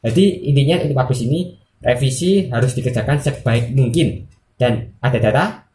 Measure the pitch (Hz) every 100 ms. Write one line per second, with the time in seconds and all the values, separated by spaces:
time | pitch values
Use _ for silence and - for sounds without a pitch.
0 | 117 123 196 - 143 139 139 156 151 135
1 | 127 127 120 160 180 - _ _ - 123
2 | 135 127 175 196 139 117 131 131 127 113
3 | 120 143 143 131 123 117 117 135 123 143
4 | 131 - - _ _ _ 123 113 - -
5 | 131 127 110 135 196 - _